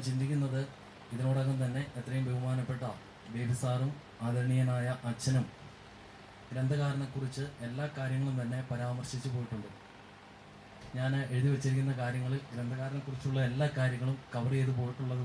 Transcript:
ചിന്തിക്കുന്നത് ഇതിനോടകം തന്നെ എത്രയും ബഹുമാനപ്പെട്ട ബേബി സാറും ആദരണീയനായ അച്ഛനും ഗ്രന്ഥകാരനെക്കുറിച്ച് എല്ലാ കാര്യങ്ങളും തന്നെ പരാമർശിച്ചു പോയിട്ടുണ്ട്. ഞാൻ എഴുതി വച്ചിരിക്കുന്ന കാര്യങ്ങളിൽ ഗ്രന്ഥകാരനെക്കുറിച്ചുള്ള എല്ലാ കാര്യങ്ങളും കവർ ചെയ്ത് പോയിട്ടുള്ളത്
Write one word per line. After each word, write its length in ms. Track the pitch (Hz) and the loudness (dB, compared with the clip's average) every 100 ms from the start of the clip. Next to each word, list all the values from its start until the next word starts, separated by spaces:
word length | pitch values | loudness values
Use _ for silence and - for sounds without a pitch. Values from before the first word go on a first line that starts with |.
| 127 | 2
ചിന്തിക്കുന്നത് 520 | 131 135 147 135 131 139 - - - - | 2 2 2 2 2 -2 -6 -16 -18 -8
ഇതിനോടകം 440 | 120 131 135 135 135 | 0 2 4 4 4
തന്നെ 200 | 127 131 143 123 | 2 0 -2 -4
എത്രയും 260 | - 131 131 | -2 0 2
ബഹുമാനപ്പെട്ട 520 | 123 127 127 120 127 120 98 - - - 117 | 0 0 0 0 -2 -4 -6 -12 -16 -8 -2
ബേബി 200 | 120 123 | 0 2
സാറും 300 | 127 123 135 143 - - 117 | 2 2 2 -2 -10 -6 0
ആദരണീയനായ 640 | 123 127 127 127 123 123 127 123 | 2 4 6 6 4 2 0 -2
അച്ഛനും 360 | 113 - 131 - - - - - - - - - - - | -2 2 4 2 -4 -16 -16 -18 -18 -18 -18 -18 -18 -8
ഗ്രന്ഥകാരനെക്കുറിച്ച് 960 | 127 131 143 143 135 135 135 127 131 143 - 120 | 0 2 4 2 2 -2 -4 -4 -4 -6 -6 -6
എല്ലാ 200 | 127 147 143 | -4 -4 -2
കാര്യങ്ങളും 360 | 131 131 139 127 | -2 0 2 0
തന്നെ 180 | 120 127 127 | 0 -2 -2
പരാമർശിച്ചു 580 | 120 123 123 127 127 131 123 | -2 -2 -2 -4 -4 -2 -2
പോയിട്ടുണ്ട്. 340 | 117 107 101 - - - - - - - - - - - - 127 | -2 -4 -6 -12 -16 -18 -18 -18 -20 -18 -18 -18 -18 -16 -8 -2
ഞാൻ 160 | 131 139 131 127 | 2 2 2 4
എഴുതി 120 | 139 | 4
വച്ചിരിക്കുന്ന 420 | 135 135 131 135 127 | 4 4 4 4 2
കാര്യങ്ങളിൽ 400 | 123 127 127 139 - | 0 0 0 0 -2
ഗ്രന്ഥകാരനെക്കുറിച്ചുള്ള 880 | 120 120 127 131 139 139 131 139 131 127 | -4 -2 -2 -2 -4 -4 -2 0 2 2
എല്ലാ 180 | 127 147 135 | 4 2 4
കാര്യങ്ങളും 380 | 127 120 127 135 - 120 | 2 4 2 0 -2 0
കവർ 180 | 117 135 | 2 4
ചെയ്ത് 160 | 131 127 | 4 2
പോയിട്ടുള്ളത് 440 | 123 127 131 127 | 0 -2 -2 0